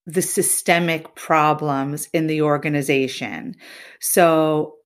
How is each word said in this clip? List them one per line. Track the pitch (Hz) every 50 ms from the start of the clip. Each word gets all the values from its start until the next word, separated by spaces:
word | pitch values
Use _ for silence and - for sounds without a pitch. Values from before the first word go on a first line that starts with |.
| _
the | 175 156 185
systemic | 165 - - 196 175 - - - - - 170 170 170 165 160 160 - - _
problems | - - - 165 156 151 151 147 151 151 147 139 135 135 143 147 151 - - -
in | 165 160
the | 156 156 151 151
organization. | 147 147 143 151 156 147 143 135 143 143 135 135 127 - - 123 104 92 78 - - - - - - - - - - - -
So | - - - 190 170 165 160 160 156 156 156 151 - - - - _